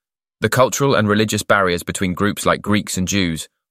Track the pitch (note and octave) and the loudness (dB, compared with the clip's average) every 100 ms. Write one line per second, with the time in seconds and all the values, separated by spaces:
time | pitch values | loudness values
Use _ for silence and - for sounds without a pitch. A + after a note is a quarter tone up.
0 | _ _ _ _ A2 B2 B2+ - C#3 G#2+ | _ _ _ _ -2 2 2 2 2 2
1 | G#2 G#2 A2 G#2+ - G#2 F#2 F2 - - | 2 2 2 -2 2 2 2 -2 -4 -4
2 | F#2 E2 G2 D#2 F2+ D#2+ G2 G#2 - F#2+ | -4 0 -2 0 0 0 0 -2 -2 -4
3 | F2 G2+ F2 D#2 - _ _ | -2 0 -2 -4 -10 _ _